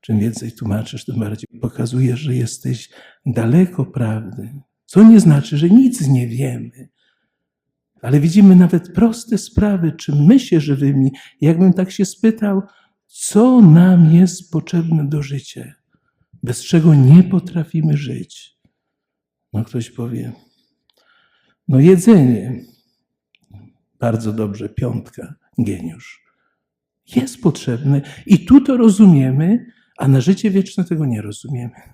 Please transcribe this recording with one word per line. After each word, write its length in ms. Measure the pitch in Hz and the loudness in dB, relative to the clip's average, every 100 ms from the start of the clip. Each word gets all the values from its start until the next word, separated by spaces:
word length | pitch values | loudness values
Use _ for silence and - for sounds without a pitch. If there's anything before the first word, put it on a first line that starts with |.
Czym 180 | - 110 | -4 -4
więcej 320 | 107 110 117 | -4 -8 -16
tłumaczysz, 540 | - 110 101 113 117 - | -12 -8 -8 -8 -14 -12
tym 140 | 120 | -10
bardziej 400 | 107 110 - - | -8 -12 -16 -12
pokazujesz, 580 | 117 - 117 127 131 123 | -12 -8 -6 -2 -4 -4
że 160 | 151 127 | -6 -6
jesteś 540 | 117 - 127 123 - _ _ _ - | -6 -8 -10 -10 -12 _ _ _ -8
daleko 600 | 120 113 156 185 - 131 | -6 0 0 0 -4 -8
prawdy. 760 | - 113 110 104 123 104 143 _ _ _ | -6 -6 -8 -12 -16 -18 -20 _ _ _
Co 180 | 185 | 6
nie 160 | 220 226 | 8 8
znaczy, 380 | 165 143 - 147 | 6 2 0 -4
że 120 | 170 | 2
nic 380 | 220 262 - 139 | 4 4 -2 -2
nie 200 | 131 120 | -2 -2
wiemy. 640 | 117 135 120 117 131 - _ _ _ _ _ _ _ _ _ _ _ | -6 -8 -8 -14 _ -20 _ _ _ _ _ _ _ _ _ _ _
Ale 180 | 117 143 | -2 0
widzimy 360 | 160 185 202 180 | 2 4 6 6
nawet 380 | 180 175 - | 4 0 -4
proste 440 | - 226 226 - 202 | -2 -2 -2 -8 -8
sprawy, 540 | - - 208 196 170 | -6 -4 -2 -2 -4
czym 340 | 151 - 147 147 | -6 -6 0 4
my 140 | 262 | 4
się 220 | - 170 | 2 -4
żywymi. 500 | 147 135 139 139 131 131 - _ | -2 -4 -2 0 -2 -4 -20 _
Jakbym 320 | 143 165 185 | -2 2 0
tak 180 | 180 185 | 0 -4
się 140 | - 190 | -6 -8
spytał, 560 | - 220 220 208 196 196 _ _ _ _ | -4 -4 -4 -6 -6 -8 _ _ _ _
co 540 | - - 208 247 254 | -16 -4 0 2 6
nam 500 | 196 160 180 180 160 | 6 6 4 4 4
jest 400 | 170 185 - - | 4 2 -2 -10
potrzebne 580 | 156 - 170 165 160 143 | -10 -6 -6 -4 -4 -4
do 120 | 151 | -8
życia, 520 | 139 139 - 123 123 _ _ _ _ _ _ _ | -8 -12 -14 -20 -20 _ _ _ _ _ _ _
bez 200 | 117 123 | -10 -10
czego 320 | - 170 160 147 | -2 0 4 4
nie 280 | 131 165 | 6 6
potrafimy 720 | 180 185 - 175 151 160 156 147 | 6 -2 -4 -10 -8 -4 -4 -4
żyć. 640 | 143 123 - - _ _ _ _ _ _ _ _ _ _ _ | -6 -14 -16 -20 _ _ _ _ _ _ _ _ _ _ _
No 100 | 104 | -10
ktoś 260 | 113 123 113 | -8 -10 -12
powie, 420 | - 117 120 120 - _ _ _ _ _ _ _ _ _ _ _ _ - | -12 -12 -10 -12 -16 _ _ _ _ _ _ _ _ _ _ _ _ -2
„No 120 | 131 | 2
jedzenie”. 840 | 156 185 185 208 131 113 101 120 - _ _ _ _ _ _ _ _ 101 _ _ _ _ | 4 4 4 4 4 -2 -6 -14 -16 _ _ _ _ _ _ _ _ -20 _ _ _ _
Bardzo 340 | 120 110 113 | -6 -4 -6
dobrze, 360 | 110 107 104 104 | -8 -8 -8 -12
piątka, 640 | - 123 113 - - - - _ - | -8 -8 -8 -12 -20 -20 -20 _ -6
geniusz. 680 | 104 95 82 80 - _ _ _ _ _ _ _ _ _ _ 247 | -6 -6 -12 -16 -20 _ _ _ _ _ _ _ _ _ _ -6
Jest 260 | 262 - | -6 -6
potrzebne 600 | 180 - - 117 139 139 - - - | -4 -4 -8 -6 -2 -4 -4 -20 0
i 200 | 196 - | 0 4
tu 160 | 277 | 4
to 160 | 277 254 | 4 2
rozumiemy, 880 | 226 196 208 151 131 135 165 240 - _ _ _ | 2 6 4 6 2 -2 -2 -2 -6 _ _ _
a 100 | 139 | 0
na 140 | 135 | 0
życie 300 | 127 190 214 | 0 -2 -2
wieczne 320 | 196 190 - | -2 -4 -8
tego 220 | 175 160 143 | -6 -6 -6
nie 160 | 110 | -6
rozumiemy. 600 | 104 107 - 131 120 _ _ | -10 -16 -14 -12 -12 _ _